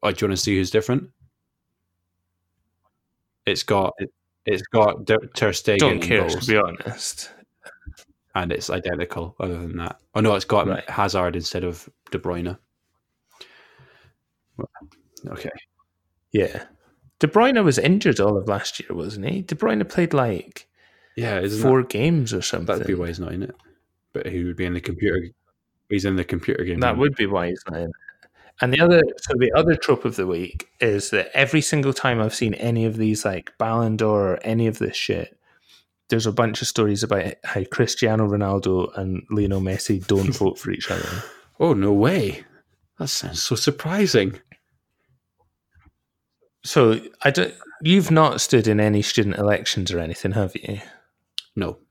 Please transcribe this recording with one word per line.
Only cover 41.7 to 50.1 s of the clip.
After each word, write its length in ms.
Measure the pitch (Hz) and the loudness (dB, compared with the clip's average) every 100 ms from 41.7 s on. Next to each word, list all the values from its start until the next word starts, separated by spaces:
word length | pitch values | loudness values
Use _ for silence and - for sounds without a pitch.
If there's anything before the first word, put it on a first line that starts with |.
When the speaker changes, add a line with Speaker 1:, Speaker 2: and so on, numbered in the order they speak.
Speaker 1:
no 180 | 123 98 | 2 4
way. 520 | 101 117 190 101 - - _ _ _ _ _ | 4 4 2 -2 -6 -14 _ _ _ _ _
That 100 | 143 | -6
sounds 340 | - - 82 | -6 -6 -6
so 140 | - 113 | -4 0
surprising. 840 | - 143 160 190 202 - 98 - _ - _ _ _ _ _ _ _ _ _ _ _ _ _ _ _ _ _ _ _ _ | 0 -2 -4 0 4 4 2 -2 _ -20 _ _ _ _ _ _ _ _ _ _ _ _ _ _ _ _ _ _ _ _
Speaker 2:
So 340 | - - 120 113 - _ | -2 6 6 6 -2 _
I 80 | 143 | 2
don't, 220 | 139 180 - - - | 2 -2 -4 -20 -4
you've 280 | 156 190 160 | 4 4 6
not 300 | 160 156 120 | 4 4 2
stood 260 | - 127 110 | 2 4 4
in 140 | 104 | 4
any 220 | 107 104 | 4 2
student 340 | 104 - 101 98 | 0 0 0 0
elections 560 | 104 104 - - 87 | 0 0 0 -4 -2
or 60 | 87 | -2
anything, 340 | 82 | -4